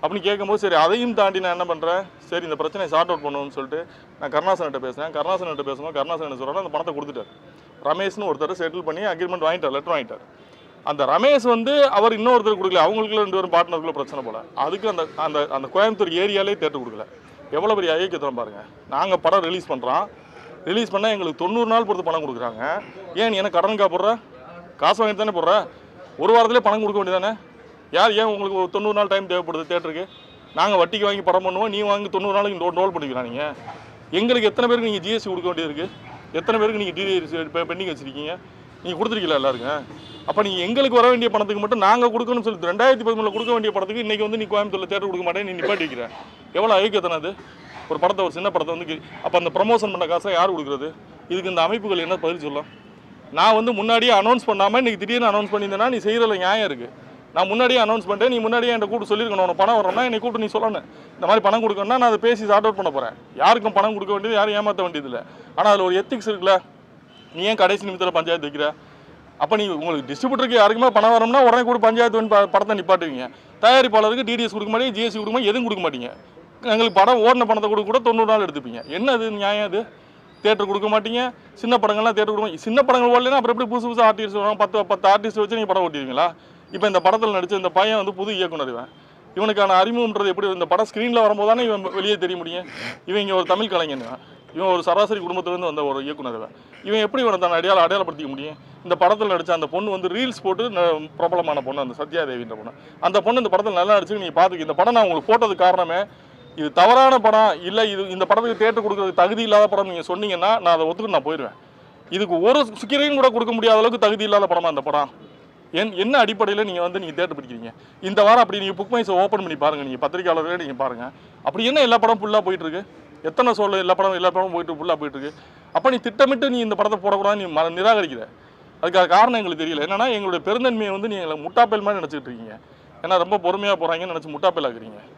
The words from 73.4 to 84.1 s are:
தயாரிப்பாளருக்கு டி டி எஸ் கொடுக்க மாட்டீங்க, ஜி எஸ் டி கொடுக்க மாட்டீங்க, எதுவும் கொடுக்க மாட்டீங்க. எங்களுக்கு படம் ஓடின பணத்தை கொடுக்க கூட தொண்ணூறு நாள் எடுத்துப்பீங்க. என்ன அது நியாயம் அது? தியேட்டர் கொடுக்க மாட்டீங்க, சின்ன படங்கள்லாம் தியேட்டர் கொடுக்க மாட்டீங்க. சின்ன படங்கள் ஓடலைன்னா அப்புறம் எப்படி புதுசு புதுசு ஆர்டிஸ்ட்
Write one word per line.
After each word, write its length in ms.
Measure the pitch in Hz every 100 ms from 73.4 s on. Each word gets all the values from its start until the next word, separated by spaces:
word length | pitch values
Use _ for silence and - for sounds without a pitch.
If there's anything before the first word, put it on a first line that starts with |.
| - -
தயாரிப்பாளருக்கு 640 | 214 262 254 214 214 240 226
டி 60 | 233
டி 40 | 226
எஸ் 80 | 208
கொடுக்க 160 | 208
மாட்டீங்க, 200 | 220 262 208
ஜி 60 | 233
எஸ் 80 |
டி 60 | 214
கொடுக்க 140 | 208
மாட்டீங்க, 180 | 233 208
எதுவும் 140 | 233 233
கொடுக்க 140 | 208
மாட்டீங்க. 260 | 170 135 120 - - - - - 240
எங்களுக்கு 260 | 220 226 185
படம் 220 | 202 254
ஓடின 220 | 220 254 226
பணத்தை 180 | 220 208
கொடுக்க 180 | 214 202
கூட 100 | 247 233
தொண்ணூறு 220 | 226 220
நாள் 120 | 220 190
எடுத்துப்பீங்க. 360 | 147 127 117 117 160
என்ன 140 | 254 247
அது 140 | 226 208
நியாயம் 280 | 202 208 208
அது? 100 | 185 226 - - - - -
தியேட்டர் 280 | 208 220 202
கொடுக்க 180 | 202 208
மாட்டீங்க, 260 | 214 214 233 254 - - -
சின்ன 120 | 233 240
படங்கள்லாம் 340 | 214 208 220 208
தியேட்டர் 180 | 214
கொடுக்க 120 | 208 214
மாட்டீங்க. 200 | 160 -
சின்ன 140 | 233 269
படங்கள் 240 | 254 240
ஓடலைன்னா 260 | 240 254 277
அப்புறம் 160 | 240 233
எப்படி 120 | 247
புதுசு 160 | 240 233
புதுசு 180 | 233
ஆர்டிஸ்ட் 300 | 226